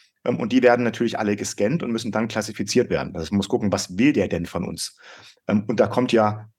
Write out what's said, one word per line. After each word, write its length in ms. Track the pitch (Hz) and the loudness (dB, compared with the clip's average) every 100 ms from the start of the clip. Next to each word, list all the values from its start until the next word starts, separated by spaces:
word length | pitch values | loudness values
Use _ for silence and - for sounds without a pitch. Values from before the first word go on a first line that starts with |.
| _ _ 127 | _ _ -4
Ähm, 140 | 117 | -2
und 120 | 117 | -2
die 120 | 127 | 2
werden 200 | 120 120 | 4 4
natürlich 360 | 117 110 117 - | 2 0 -2 0
alle 160 | 104 104 | -2 -2
gescannt 480 | 113 - 104 165 | -4 -2 -2 0
und 80 | 127 | -2
müssen 200 | 110 113 | -4 -2
dann 160 | 107 113 | -2 -2
klassifiziert 640 | 110 104 - 110 123 120 | -4 -6 -6 0 0 2
werden. 260 | 78 80 90 | -2 -4 -8
Also 140 | 80 | 0
man 60 | 101 | 0
muss 120 | 95 | 2
gucken, 220 | 123 107 | 0 2
was 280 | 95 - 92 | 0 -2 2
will 140 | 139 | 4
der 160 | 127 95 | 4 0
denn 180 | 85 85 | -2 -4
von 180 | 87 87 | -6 -6
uns? 320 | 82 - - - - - _ - | -8 -10 -12 -20 -20 -20 _ 0
Ähm, 160 | 107 107 | 0 0
und 120 | 113 | 2
da 60 | 104 | 2
kommt 260 | 117 123 | 2 2
ja 380 | 113 107 110 - | 4 4 0 -10